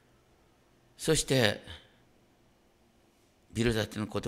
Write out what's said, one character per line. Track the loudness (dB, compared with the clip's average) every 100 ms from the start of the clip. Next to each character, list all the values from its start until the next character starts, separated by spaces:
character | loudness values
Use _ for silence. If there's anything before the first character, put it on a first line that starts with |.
| _ _ _ _ _ _ _ _ _ -6
そ | 0 0
し | 2
て、 | 4 4 2 -8 -20 -20 _ _ _ _ _ _ _ _ _ _ _ _ _ _ _ _
ビ | 0 0
ル |
ダ | 0 -2
テ | -4
の | -6
言 | -4